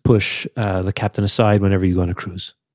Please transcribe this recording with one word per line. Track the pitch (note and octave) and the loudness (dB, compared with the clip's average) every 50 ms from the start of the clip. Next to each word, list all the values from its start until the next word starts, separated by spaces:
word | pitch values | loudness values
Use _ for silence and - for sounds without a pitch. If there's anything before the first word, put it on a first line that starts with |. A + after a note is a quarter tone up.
| - | 2
push, | - B2 G#2+ G2 - - - - - - | 2 4 4 2 0 -4 -6 -8 -8 -6
uh, | - A2 G2+ F#2+ F#2 F#2 | -6 -4 -2 -2 -2 -2
the | F#2+ G2+ | -4 -4
captain | - - G#2 - - G#2 | -4 -4 -4 -2 -2 -2
aside | G2+ - - A2+ G#2+ G#2 G#2 | 0 2 2 2 4 4 4
whenever | G2+ G2 G2 F#2 F#2 | 4 2 2 2 2
you | F#2 F2+ | 2 2
go | F2+ F2+ | 0 0
on | F2 | -2
a | F2 | -4
cruise. | - - G2 F2 F#2 - - - _ _ _ - | -6 -8 -10 -12 -12 -12 -14 -16 _ _ _ 0